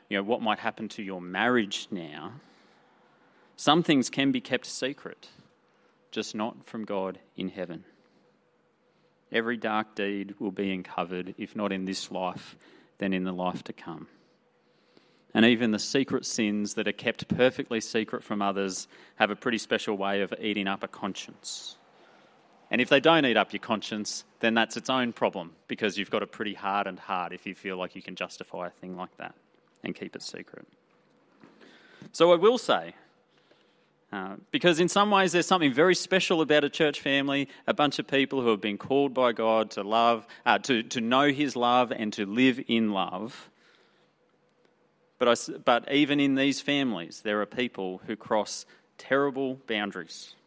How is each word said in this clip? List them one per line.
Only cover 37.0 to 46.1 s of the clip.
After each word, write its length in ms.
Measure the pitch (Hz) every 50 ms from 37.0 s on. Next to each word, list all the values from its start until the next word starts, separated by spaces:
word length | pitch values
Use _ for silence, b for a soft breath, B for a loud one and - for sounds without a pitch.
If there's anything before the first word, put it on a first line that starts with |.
family, 480 | - 147 139 139 139 139 139 139 139 135 B B B -
a 60 | 113
bunch 260 | 147 147 143 - -
of 80 | - -
people 340 | 143 139 135 131 139 135
who 60 | 120 117
have 100 | 110 98
been 160 | 101 107 101 95
called 360 | - - 135 139 143 139 120
by 200 | 131 127 120 113
God 380 | 113 113 113 110 113 110 104
to 120 | - 107 98
love, 420 | 101 110 113 117 117 117 110 - B B B B
uh, 140 | 123 107 101
to, 220 | - - 131 110 117
to 180 | - - 127
know 280 | 110 113 127 131 143 147 135
his 240 | 139 147 135 - 123
love 340 | 120 120 123 127 123 113
and 220 | 120 107 113 107 -
to 120 | - 104
live 360 | 95 104 120 131 131 120 123 - -
in 240 | 117 113 113 104 101
love. 560 | 95 90 85 85 92 107 123 - - - - b b b b b b b b b b b b b _ _ _ _ _ _ _ _ _ _ _ _ _ _ _ _ _ _ _ _ -
But 120 | 123 117
I 20 |
s-, 180 | 117 - - - - - -
but 260 | 139 123 120 113 -
even 280 | 139 143 151 147